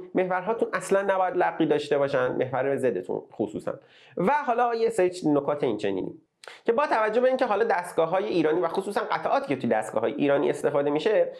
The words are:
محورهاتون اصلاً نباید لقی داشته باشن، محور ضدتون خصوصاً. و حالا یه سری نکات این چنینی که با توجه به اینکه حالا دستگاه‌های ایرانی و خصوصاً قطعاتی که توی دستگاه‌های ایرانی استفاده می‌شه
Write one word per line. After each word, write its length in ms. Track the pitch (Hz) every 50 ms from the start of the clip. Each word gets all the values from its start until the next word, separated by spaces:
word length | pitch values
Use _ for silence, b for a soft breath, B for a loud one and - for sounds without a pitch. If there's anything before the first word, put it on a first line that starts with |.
| - - -
محورهاتون 540 | 180 185 185 185 180 175 202 226 226 - - -
اصلاً 280 | 185 180 - 196 196
نباید 360 | 202 196 196 190 185 180 180
لقی 280 | 180 170 165 165 - 165
داشته 320 | 147 147 147 147 - 151
باشن، 340 | 139 139 139 139 127 127 131
محور 440 | - - 127 131 135 127 131 139 139
ضدتون 460 | 123 127 123 98 90 90 - 104 104 - - -
خصوصاً. 400 | - 110 98 - 90 - - - - B B B B B B B
و 140 | B 175 226
حالا 440 | 285 294 269 247 226 240 240 240 240
یه 140 | 226 226 226
سری 220 | 226 - 180 180 180 - -
نکات 380 | 156 147 139 143 - 147 147 151
این 140 | 131 104
چنینی 440 | 104 107 98 98 92 95 - - - _ _ _ _ B B B B B
که 60 | -
با 160 | 233 269 294
توجه 340 | 285 - 220 214 214 202 247
به 60 | 247
اینکه 180 | 262 262 254 269
حالا 180 | 208 208 196 233
دستگاه‌های 600 | 226 196 175 180 - - - 160 170 185 190 202
ایرانی 360 | 214 - 170 151 151 160 180
و 60 | 175
خصوصاً 340 | 165 - 196 190 202 202 233
قطعاتی 460 | 214 - 175 151 - 139 - - -
که 80 | - 139
توی 140 | 123 - 117
دستگاه‌های 440 | 113 110 110 - - 107 117 117 -
ایرانی 360 | - 147 143 139 143 147 143
استفاده 400 | 143 - - 147 143 143 143 147
می‌شه 420 | 143 151 151 214 214 180 170 - B